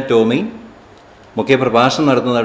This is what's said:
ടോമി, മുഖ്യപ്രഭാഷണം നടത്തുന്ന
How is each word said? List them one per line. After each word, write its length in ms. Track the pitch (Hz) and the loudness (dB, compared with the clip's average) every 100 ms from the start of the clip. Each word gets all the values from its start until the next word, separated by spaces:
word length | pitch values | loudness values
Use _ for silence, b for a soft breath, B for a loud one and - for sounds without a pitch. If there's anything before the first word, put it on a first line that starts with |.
| 131 | 0
ടോമി, 300 | 113 113 131 214 - - - - - - - - 110 | 0 2 -2 -4 -10 -20 -20 -20 -20 -20 -20 -12 -6
മുഖ്യപ്രഭാഷണം 680 | 123 131 127 117 127 - 151 | 0 0 2 2 2 2 0
നടത്തുന്ന 320 | 127 123 120 | 0 0 -2